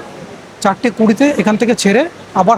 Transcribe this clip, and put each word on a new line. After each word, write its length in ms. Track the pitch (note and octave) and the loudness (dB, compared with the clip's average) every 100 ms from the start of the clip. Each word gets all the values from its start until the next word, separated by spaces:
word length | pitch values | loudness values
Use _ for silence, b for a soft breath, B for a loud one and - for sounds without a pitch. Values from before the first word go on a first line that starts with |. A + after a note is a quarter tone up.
| - - - - - - | -6 -16 -18 -20 -20 -4
চারটে 260 | G3+ F#3+ B3+ G3 | -2 -2 -2 0
কুড়িতে 280 | A3 A3 C#4+ C#4 | 0 2 2 2
এখান 160 | G3 G#3+ | 0 0
থেকে 140 | A#3 A3+ | 0 0
ছেড়ে 200 | G3+ G#3 E4 - - - | 2 2 0 -6 -6 0
আবার 160 | F#3 | 2